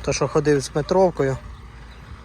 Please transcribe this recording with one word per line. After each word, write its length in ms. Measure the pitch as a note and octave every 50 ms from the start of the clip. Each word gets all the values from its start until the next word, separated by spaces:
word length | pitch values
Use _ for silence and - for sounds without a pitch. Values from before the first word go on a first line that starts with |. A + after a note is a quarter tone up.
то 120 | - - C#3
що 140 | - D#3 C3+
ходив 320 | - D#3+ D3+ D3 D3 C#3
з 160 | B2+ - -
метровкою. 640 | D#3 C#3 - F#3 F#3 F#3+ F3+ D#3+ - C#3+ C3+ C3 B2+ - - - - - - - - - - - - - - - - -